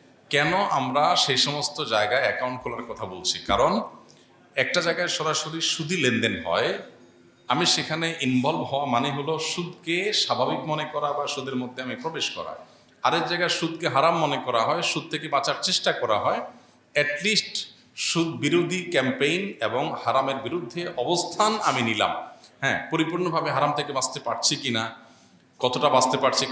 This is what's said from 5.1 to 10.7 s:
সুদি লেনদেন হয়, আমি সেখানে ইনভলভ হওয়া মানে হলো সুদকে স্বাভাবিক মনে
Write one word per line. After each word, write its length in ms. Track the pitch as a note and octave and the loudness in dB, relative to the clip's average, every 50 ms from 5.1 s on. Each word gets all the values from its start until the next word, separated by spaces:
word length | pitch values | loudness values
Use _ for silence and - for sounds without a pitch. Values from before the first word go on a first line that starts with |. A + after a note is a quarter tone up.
| - - D#3 D#3 D3+ - - D#3+ D#3 E3 | -2 -2 0 0 0 -2 -2 -4 -4 -4
সুদি 360 | D#3+ - - - D#3 D3+ F#3 | -2 -2 -2 -2 -2 -2 0
লেনদেন 460 | F3 C3+ B2+ A2+ A2 G#2 A2 F#2+ F2 E2 | 2 2 4 4 4 2 0 0 -2 -2
হয়, 320 | E2+ E2+ G2 A#2+ E3 G3 G3+ - - - - - - - - - - _ _ _ | 0 2 2 2 2 0 -4 -8 -14 -20 -20 -20 -20 -20 -20 -20 -20 _ _ _
আমি 180 | - B2+ D3+ F3 | -2 0 2 2
সেখানে 500 | D#3+ - - D3 - D#3 D#3+ E3 E3 D#3+ D#3+ | 2 2 0 0 -2 -4 -2 -2 -4 -2 -2
ইনভলভ 400 | C#3+ B2+ C3 B2+ B2 C#3+ E3 D#3 | 0 2 2 2 2 2 0 -2
হওয়া 240 | - - C#3 C#3 C#3+ | -2 -4 -4 -2 -2
মানে 260 | C3+ A#2+ A#2+ C#3+ C#3+ | 0 0 0 0 0
হলো 280 | C#3 C#3+ C#3+ D3+ D#3+ D3+ | -2 -4 -4 -2 -4 -2
সুদকে 760 | D#3 - - F3+ F3 E3 - - - E3 E3+ F3+ F#3+ G#3+ G3+ | -2 -4 -4 -4 -6 -6 -10 -10 -6 -4 -2 -2 -2 0 0
স্বাভাবিক 460 | - - - A#2+ A2+ C3 D3 D#3+ - | 0 0 0 0 0 0 0 0 -2
মনে 260 | C3 D3+ | -2 -2